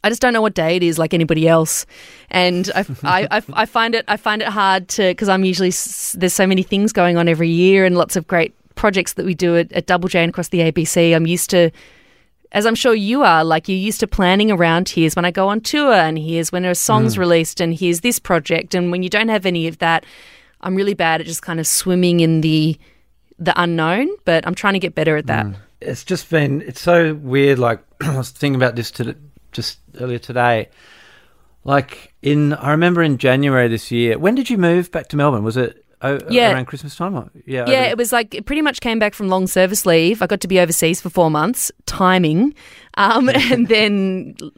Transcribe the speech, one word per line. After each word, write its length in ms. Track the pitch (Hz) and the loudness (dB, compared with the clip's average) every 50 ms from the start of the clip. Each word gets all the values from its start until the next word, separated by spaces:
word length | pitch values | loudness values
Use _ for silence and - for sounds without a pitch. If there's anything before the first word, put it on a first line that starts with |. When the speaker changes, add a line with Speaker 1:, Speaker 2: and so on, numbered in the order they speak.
| - | -2
Speaker 1:
I 60 | 208 | -2
just 120 | 233 - | -2 2
don't 120 | - 247 233 | 0 2 2
know 80 | 226 | 2
what 120 | 220 214 202 | 0 0 0
day 220 | - 160 160 175 | 0 0 0 0
it 80 | 185 175 | 2 2
is 160 | 170 160 160 | 0 0 0
like 160 | 165 160 - | -2 0 0
anybody 320 | 170 160 151 170 156 160 | 0 0 2 0 2 4
else. 380 | 160 165 165 160 156 - - - _ - - - - - - - _ | 4 4 4 2 0 -4 -6 -8 _ -18 -20 -20 -20 -20 -20 -20 _
And 400 | - 185 180 180 180 175 185 196 - | -2 0 0 2 0 -2 -4 -2 -2
I, 100 | 175 196 - 135 | -4 -4 -4 -8
Speaker 2:
<laughs> 80 | - - | -6 -2
Speaker 1:
I, 240 | - 180 185 - - 202 | 0 0 0 0 -2 -4
I, 40 | 214 214 - - | -4 -4 -4 -4
I 120 | - 220 | -4 -4
find 300 | - - 233 226 226 226 | -2 0 -2 -2 0 -2
it, 100 | 226 226 | -4 -2
I 100 | - 208 | -4 -6
find 220 | 214 - 220 214 214 220 | -4 -2 -4 -2 -2 -4
it 60 | - | -4
hard 380 | 202 214 202 190 190 190 185 - | -2 0 0 2 0 0 -2 -6
to, 240 | - - 202 185 175 | -2 0 0 0 0
'cause 140 | - 220 202 | 0 0 0
I'm 140 | 190 190 190 | 2 2 2
usually, 260 | 190 180 165 190 180 | 0 0 0 0 0
s-, 460 | 175 - - - - - - - - | 0 -2 -6 -8 -10 -10 -10 -10 -6
there's 160 | 180 170 180 - | -2 -2 -2 0
so 120 | - 196 | 2 2
many 160 | 185 190 185 | 2 2 0
things 320 | 185 - 208 196 202 220 214 | 0 -2 -2 0 0 0 2
going 240 | 208 175 175 175 | 2 2 2 2
on 100 | 170 170 | 2 2
every 220 | 170 165 156 170 165 | 2 2 2 0 0
year 360 | 165 165 180 185 196 196 190 | 2 4 4 6 6 6 4
and 120 | 185 180 | 4 2
lots 180 | 175 160 - - | 2 0 0 -2
of 120 | 180 156 | -6 -4
great 260 | _ 185 175 160 - _ _ _ _ _ | _ 0 0 0 -2 _ _ _ _ _
projects 380 | - - 214 190 196 - - - | -2 0 0 0 0 -4 -4 -6
that 120 | - - | -6 -4
we 80 | 185 180 | -4 -2
do 220 | 147 190 175 170 | -2 0 2 2
at, 140 | 170 170 - - | 2 0 0 -4
at 140 | 175 170 | -6 -2
Double 200 | - 180 180 175 | 0 -2 0 0
J 140 | 190 - 175 | 0 0 0
and 80 | 170 170 | 0 0
across 200 | - - 170 - | -2 -6 -8 -4
the 120 | - 175 | 0 0
A 80 | 165 160 | 0 0
B 140 | 151 - 160 | 0 -2 -2
C. 280 | 160 - 180 170 170 165 | 0 2 2 4 4 4
I'm 120 | 160 165 | 4 2
used 240 | 165 175 175 - - | 0 0 -2 -2 0
to, 200 | 196 180 170 165 - - - - _ _ _ _ _ _ _ _ _ _ _ _ | 4 4 4 4 0 -6 -20 -20 _ _ _ _ _ _ _ _ _ _ _ _
as 160 | - 202 208 | -6 -2 0
I'm 80 | 226 226 | 0 0
sure 180 | 226 - 254 226 | 2 2 2 2
you 300 | 220 202 202 247 277 285 | 2 0 0 0 2 4
are, 200 | 202 165 160 160 | 4 4 4 4
like, 240 | 165 160 160 - | 2 0 -2 0
you're 100 | - 190 185 | -2 -4 -2
used 200 | 190 214 208 - | -2 -4 -4 -4
to 60 | - | -4
planning 440 | 190 - - 190 180 185 202 208 220 | -4 -2 0 2 2 4 4 2 2
around, 380 | 208 170 175 165 165 170 185 - | 2 2 2 2 2 0 0 -2
"Here's 260 | - 170 165 160 - | 0 0 0 0 0
when 100 | 175 170 | 0 -2
I 60 | 180 | -2
go 160 | 170 - 190 196 | 0 0 0 0
on 100 | 208 220 | 0 -2
tour 320 | 220 - - 294 294 277 233 | -4 -2 -2 0 2 4 4
and 260 | 196 165 160 160 160 | 4 4 2 -2 -4
here's 320 | 151 160 165 165 165 - | -4 -4 -2 -2 -2 -2
when 140 | - 180 180 | -4 -2 -2
a 100 | 180 180 | -2 -2
song's 400 | - - - 220 214 220 220 214 | -2 0 0 2 2 2 2 0
Speaker 2:
Mm. 40 | 196 | 0
Speaker 1:
released 400 | 180 175 170 165 165 - - - | 2 4 4 2 2 -2 -4 -4
and 140 | 180 165 165 | -4 -2 -2
here's 280 | 156 175 175 170 170 | -2 0 -2 -2 0
this 180 | - 240 247 - | -2 -2 -2 -2
project." 560 | _ - 185 165 147 - 170 165 160 175 - | _ 0 0 0 0 0 -2 -2 -2 -2 -4
And 160 | 185 175 175 | -2 -2 -2
when 100 | 175 180 | -2 -4
you 80 | 185 185 | -4 -2
don't 200 | 214 208 220 226 | -2 -2 0 0
have 160 | 220 208 185 | 0 0 0
any 200 | 190 180 170 160 | 0 -2 -2 -4
of 120 | 165 160 _ | -4 -4 _
that, 260 | - 165 165 160 - - - - - - - _ _ _ _ _ | 0 0 0 0 -2 -6 -20 -20 -20 -20 -20 _ _ _ _ _
I'm 140 | - 185 185 | -6 -4 -2
really 180 | 190 196 202 202 | -2 0 -2 -2
bad 260 | 165 175 165 160 160 | 0 0 0 0 -2
at 40 | 160 | -4
just 160 | 165 165 - | -6 -10 -12
kind 180 | - - 170 165 | -8 -8 -6 -6
of 60 | 160 | -4
swimming 540 | - - - - 185 180 180 180 175 175 170 | -4 -4 -4 -2 0 0 2 2 2 2 2
in 220 | 165 160 160 160 | 2 2 2 2
the, 360 | 156 160 156 156 156 160 156 - _ _ _ _ _ _ _ _ _ _ _ _ | 2 2 0 2 0 0 -2 -4 _ _ _ _ _ _ _ _ _ _ _ _
the 200 | 170 175 - - | -4 -2 0 0
unknown, 480 | 175 170 170 165 160 160 175 208 269 349 403 - _ | 0 0 0 -2 0 0 0 0 -2 -4 -6 -6 _
but 220 | - 165 165 - | 0 0 0 0
I'm 80 | - 180 | -2 -6
trying 180 | - - 202 196 | -2 0 0 0
to 60 | 190 | 0
get 140 | 180 175 - | -4 -4 -4
better 240 | - 156 160 156 | -2 0 0 0
at 80 | 151 147 | -2 -2
that. 200 | - - - - | -4 -4 -4 -4
Speaker 2:
Mm. 80 | 101 98 98 - _ _ _ | -6 -10 -14 -18 _ _ _
It's 220 | - - 127 - - | -12 -10 -10 -10 -6
just 260 | - 180 - - - | -6 -6 -6 -6 -2
been, 320 | 165 156 147 139 135 147 | 0 0 0 0 -2 -4
it's 180 | - - 123 - | -6 -10 -14 -6
so 340 | - 175 175 175 170 156 156 | 0 4 4 4 4 2 -2
weird. 420 | 147 151 131 127 139 139 139 139 | -6 -6 -2 2 4 4 4 4
Like, 220 | 123 123 117 113 98 _ _ | 4 2 0 -2 -4 _ _
<clears throat> 100 | _ _ | _ _
I 140 | - 156 143 | -6 -4 -4
was 120 | 131 127 - | -4 -6 -8
thinking 260 | - - - 143 139 | -8 -4 -2 -2 0
about 200 | 131 131 123 117 | 2 0 0 0
this 160 | 120 113 - | -4 -8 -10
to, 240 | - - 120 117 - - 147 143 _ - _ - | -8 -8 -8 -8 -8 -12 -18 -20 _ -20 _ -14
just 280 | - - 117 - - - _ _ - - | -12 -10 -10 -10 -10 -14 _ _ -14 -10
earlier 180 | 123 127 120 120 | -8 -8 -8 -8
today. 480 | - - 120 123 120 120 117 110 - - _ _ - - - - - - - _ _ _ _ _ _ _ _ _ _ | -8 -6 -2 0 2 2 2 0 -2 -6 _ _ -20 -20 -20 -20 -20 -20 -20 _ _ _ _ _ _ _ _ _ _
Like, 500 | - 139 143 131 - - - - - _ _ | 0 0 0 0 -2 -12 -20 -20 -20 _ _
in, 320 | - 139 147 147 151 143 151 | -2 0 0 2 2 0 -2
I 180 | 143 - 139 | -2 -2 0
remember 300 | 147 156 170 175 175 170 | 0 2 2 2 2 2
in 160 | 165 156 139 | 2 0 0
January 500 | 127 - 131 127 135 147 143 135 127 123 | 0 2 2 2 2 2 2 2 2 2
this 220 | 120 113 107 - - | 2 0 -4 -6 -4
year, 260 | 120 117 120 117 110 - | -2 0 0 0 0 2
when 160 | 151 190 233 | 0 0 0
did 140 | 277 254 - | 0 -2 -2
you 80 | 254 | 0
move 340 | 202 180 170 170 180 175 - | 2 2 4 2 2 0 -2
back 160 | - 165 - _ | -6 -10 -8 _
to 60 | - | -2
Melbourne? 260 | 147 143 147 135 107 104 | 0 0 2 0 0 -2
Was 140 | 110 110 | -2 -2
it 260 | 127 127 117 - _ _ _ _ _ | -2 -2 -4 -4 _ _ _ _ _
o-, 180 | - 135 143 139 - 156 | -4 -4 -4 -4 -4 0
Speaker 1:
Yeah. 240 | 226 247 240 220 185 | 2 2 4 4 2
Speaker 2:
around 120 | 131 127 | 0 -4
Christmas 300 | - - 135 - 143 - | -8 -12 -16 -14 -16 -10
time? 200 | - 175 190 202 | -8 -8 -6 -6
Or, 160 | 135 - - _ - - | -8 -10 -12 _ -20 -12
yeah, 200 | - 135 127 120 | -8 -6 -4 0
Speaker 1:
Yeah, 120 | 247 262 262 | 2 2 2
Speaker 2:
over 100 | 254 226 | 2 0
Speaker 1:
it 60 | 240 | -2
was, 140 | 226 240 220 | -2 -2 -2
like, 240 | - 233 233 214 - | 0 -2 -2 -4 -10
it 100 | - 208 | -14 -8
pretty 160 | - 277 302 | -6 -4 -2
much 200 | 302 302 - - | -2 -2 -4 -4
came 180 | - 247 226 226 | -6 -4 -2 0
back 140 | 214 208 - | -2 -2 -2
from 140 | - 214 190 | -4 -4 -2
long 180 | 185 185 185 | 0 0 -2
service 360 | 185 - - 185 185 208 208 - | 0 2 2 2 2 0 -2 0
leave. 360 | 208 170 165 165 175 220 220 | 2 4 4 4 2 0 0
I 60 | 185 | -2
got 140 | 170 208 190 | -2 -2 -4
to 60 | - | -2
be 120 | 180 190 185 | 0 2 2
overseas 420 | 180 160 170 - - 160 160 - | 2 2 0 0 0 0 -2 -2
for 80 | - 175 | -6 -4
four 220 | - - 175 160 | 0 2 2 2
months, 400 | 156 147 156 196 254 - - - - _ _ | 2 0 0 -2 -2 -4 -6 -8 -8 _ _
timing, 640 | - - - 196 185 185 185 180 156 156 170 226 294 302 _ - - - - - _ - | -12 -4 0 2 2 4 4 2 2 2 2 0 0 -2 _ -20 -20 -20 -20 -20 _ -4
um, 320 | - 196 202 226 226 254 262 | 0 0 2 2 2 2 2
<laughs> 40 | 262 | 2
and 340 | 262 254 240 254 240 240 | 2 2 2 2 0 2
then 680 | 185 226 214 233 208 202 202 190 190 185 185 - - - - - 151 _ | 2 2 2 2 2 2 0 0 -2 -4 -6 -8 -12 -16 -16 -18 -18 _